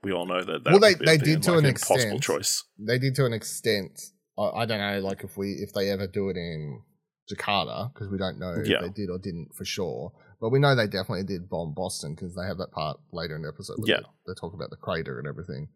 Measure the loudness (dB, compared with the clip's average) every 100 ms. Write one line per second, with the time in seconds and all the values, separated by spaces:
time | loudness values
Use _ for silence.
0 | -2 -2 -2 -2 -2 0 8 10 10 6
1 | 6 6 6 4 4 6 6 4 4 4
2 | 4 0 0 0 0 -2 -4 -6 0 2
3 | 2 2 2 0 -4 -2 0 0 -2 -10
4 | -18 _ _ -2 -2 0 0 0 0 0
5 | -2 -4 -8 -6 -4 -4 -4 -2 0 0
6 | -2 -2 -2 -4 -6 -6 -8 -12 -16 _
7 | _ _ -12 -6 -2 0 0 -4 -8 -8
8 | -6 -4 -4 -4 -6 -2 2 2 0 -6
9 | -6 -6 -6 -8 -10 -10 -8 -6 -4 -6
10 | -8 -12 -20 -6 2 4 6 4 2 -2
11 | -2 -4 -4 -6 -6 -6 -4 -4 -4 -4
12 | -8 -8 -10 -8 -6 -6 -6 -4 -4 -6
13 | _ -8 -6 -6 -8 -10 -10 -4 0 0
14 | -2 _ -12 -10 -10 -10 -12 -8 -4 -4
15 | -4 -8 -8 -10 -10 -10 -12